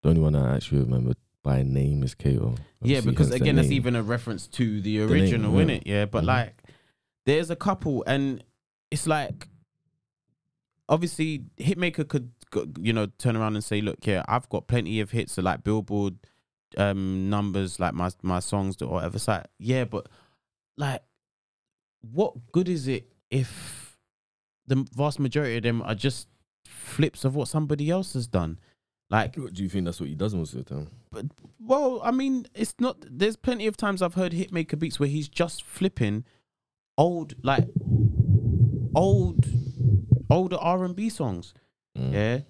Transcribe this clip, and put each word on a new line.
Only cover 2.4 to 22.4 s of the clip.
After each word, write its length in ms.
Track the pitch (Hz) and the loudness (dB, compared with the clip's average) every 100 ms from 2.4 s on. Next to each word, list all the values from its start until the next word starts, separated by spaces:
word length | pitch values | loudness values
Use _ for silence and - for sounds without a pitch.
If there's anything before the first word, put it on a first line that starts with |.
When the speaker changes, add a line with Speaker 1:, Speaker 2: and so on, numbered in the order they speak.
| 57 60 - _ | 0 -4 -8 _
Speaker 2:
Yeah, 160 | 117 139 | -2 0
Speaker 1:
Obviously, 120 | 120 | 0
Speaker 2:
because 160 | 123 143 | 4 4
Speaker 1:
hence 100 | 123 | 4
the 60 | |
Speaker 2:
again, 120 | - - | 4 4
that's 120 | 139 | 4
Speaker 1:
name. 80 | - | 2
Speaker 2:
even 200 | 123 120 | 2 0
a 60 | |
reference 440 | 107 120 120 101 - | 0 -2 -4 -8 -8
to 320 | - 117 107 | -2 -2 0
the 180 | 98 107 | -2 0
Speaker 1:
The 60 | 110 | 4
name, 60 | |
Speaker 2:
original, 420 | 101 95 82 - | 4 6 4 4
Speaker 1:
yeah. 100 | 92 165 | 4 4
Speaker 2:
innit? 160 | 113 - | 2 -2
Yeah, 180 | 101 104 | -2 0
but 120 | 113 | 0
Speaker 1:
Mm-hmm. 60 | 85 | 2
Speaker 2:
like, 340 | 127 107 - - - _ _ _ _ - | 2 0 -10 -20 -20 _ _ _ _ 0
there's 240 | 151 165 | 2 0
a 60 | 170 | -4
couple, 480 | 196 190 160 131 - | -2 -2 -2 -2 0
and 360 | 135 139 127 - _ _ _ _ | 0 0 -4 -12 _ _ _ _
it's 160 | 151 160 | -4 0
like, 420 | 151 131 - - - _ _ _ _ _ _ _ _ _ _ _ _ - | 0 -2 -10 -16 -20 _ _ _ _ _ _ _ _ _ _ _ _ 0
obviously, 560 | 156 170 - 160 151 - _ | 0 0 -4 -4 -4 -10 _
Hitmaker 480 | 127 180 175 - 147 | -2 0 -2 -2 -4
could, 220 | 143 120 _ - | -4 -6 _ -8
go, 160 | - 65 78 | -6 -6 -4
you 120 | 101 | -2
know, 140 | 113 101 - | 0 -2 -2
turn 180 | 123 113 | 0 0
around 180 | 110 | 0
and 100 | 107 | -2
say, 160 | 101 104 | -2 -2
"Look, 260 | 104 - - | -2 -4 -2
yeah, 160 | 95 - | -2 0
I've 200 | 120 - | -2 -2
got 180 | - - | -8 0
plenty 320 | 120 87 110 | -2 0 -2
of 100 | 101 | -2
hits, 220 | 117 - | -4 -4
so, 80 | - | -2
like, 220 | 92 69 | -2 0
Billboard, 540 | - 110 95 101 101 90 _ _ _ _ _ - | 0 0 0 -2 -2 -4 _ _ _ _ _ -2
um, 520 | 101 98 95 95 95 | 0 0 -2 -2 -2
numbers, 500 | 104 101 95 92 - | -2 -2 -2 -4 -2
like, 140 | 90 | -4
my, 160 | 80 90 - | -2 -4 -4
my 160 | 92 90 | -2 -2
songs, 400 | - 101 95 92 | -2 -2 -2 -4
or 60 | - | -4
whatever." 280 | 87 85 104 | -4 -4 -4
It's 120 | 107 | -2
like, 180 | 101 - _ | -4 -4 _
yeah, 260 | 107 131 | -2 -2
but, 240 | 120 110 - _ _ _ _ _ _ - | -2 -6 -10 _ _ _ _ _ _ -8
like, 260 | 139 131 _ _ _ _ _ _ _ _ _ _ | -6 -6 _ _ _ _ _ _ _ _ _ _
what 340 | 113 135 226 127 | -10 -2 -2 -2